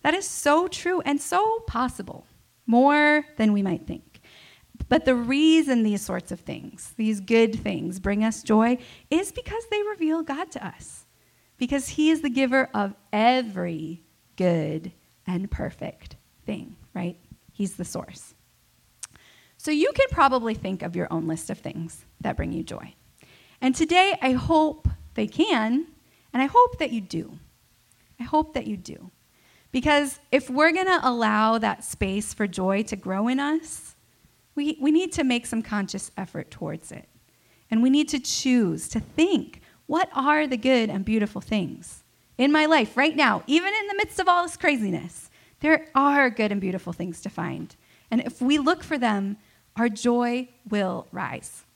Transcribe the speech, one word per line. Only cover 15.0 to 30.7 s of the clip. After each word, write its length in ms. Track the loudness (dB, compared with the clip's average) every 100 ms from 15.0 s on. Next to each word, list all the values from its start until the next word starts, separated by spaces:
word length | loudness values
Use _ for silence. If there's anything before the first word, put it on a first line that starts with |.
| _ _ -8
and 240 | -6 -6
perfect 680 | -6 -8 -8 -14 -14 -20 -20 _ _ -10
thing, 300 | -10 -10 -20 -14
right? 220 | -8 -8 -10 _ -20 _
He's 220 | -6 -6
the 100 | -6
source. 500 | -10 -10 -12 -18 -20 _ _ _ _ _ _ _ -20 _ _ _ _ _
So 120 | -2
you 220 | 2 2
can 140 | 2 0
probably 440 | 4 2 4 -2
think 280 | -4 -6 -6
of 120 | -6
your 140 | -6 -4
own 160 | -4 -4
list 240 | -6 -8
of 80 | -10
things 460 | -10 -10 -12 -14 -20 _
that 160 | -8 -6
bring 160 | -6
you 100 | -6
joy. 320 | -8 -12 -16 _ _ _ _ _ _ _
And 140 | -2
today, 420 | 0 2 4 4 2
I 100 | 0
hope 560 | 0 2 4 4 0 -4 -4 -10
they 120 | -6 -4
can, 600 | 0 2 2 2 0 -2 -12 _ _ _
and 100 | -2
I 40 | 2
hope 320 | 6 4 2
that 140 | -4
you 80 | -4
do. 380 | -6 -8 -8 -14 -20 _ _ _ _ _ _ _
I 20 |
hope 320 | 0 0 0
that 140 | -6 -8
you 80 | -10
do. 340 | -12 -18 -18 _ _ _ _ _ _
Because 480 | -2 4 4 2 -6 _
if 180 | 0 0
we're 240 | 4 4